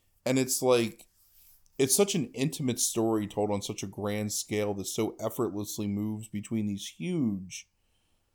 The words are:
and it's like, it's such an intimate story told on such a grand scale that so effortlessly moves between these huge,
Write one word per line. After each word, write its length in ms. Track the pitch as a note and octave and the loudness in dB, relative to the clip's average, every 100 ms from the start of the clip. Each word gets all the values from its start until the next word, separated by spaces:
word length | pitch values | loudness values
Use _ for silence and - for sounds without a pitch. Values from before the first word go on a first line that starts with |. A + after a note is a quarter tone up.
| _ _ B2 | _ _ 0
and 120 | C3 | 2
it's 240 | B2+ - | 2 2
like, 460 | B2+ B2 A2+ - - _ _ - - - _ - | 6 6 4 -4 -20 _ _ -20 -20 -20 _ 0
it's 180 | C3 - | 4 4
such 180 | G3+ G3 | 4 2
an 140 | C3 | -2
intimate 460 | A#2 C#3 - C3 A#2 | -2 -2 0 -2 0
story 460 | - A2+ A2+ A2 G2+ | 0 2 2 2 0
told 240 | - G#2 | 0 0
on 100 | G2+ | 0
such 220 | - G#2 | -4 -8
a 40 | G2+ | -8
grand 440 | G2 G#2 G#2 G#2 | -6 -2 -2 -2
scale 400 | - - G#2+ G#2 | -4 -2 0 0
that 120 | G2 F#2+ | -2 -4
so 280 | - A2 - | -2 -2 -2
effortlessly 680 | A2 - A2 G2+ G2+ - G#2 | -4 -2 -2 -2 -6 -4 -2
moves 400 | G2+ G#2+ G#2+ G#2+ | -2 -2 -6 -8
between 400 | G#2 G2+ A2+ G#2 | -8 -4 -2 -2
these 200 | G2 - - | -4 -8 -8
huge, 680 | E3+ F3 A#2+ G2 F#2 - - _ _ _ _ _ _ | -4 0 0 0 -6 -14 -18 _ _ _ _ _ _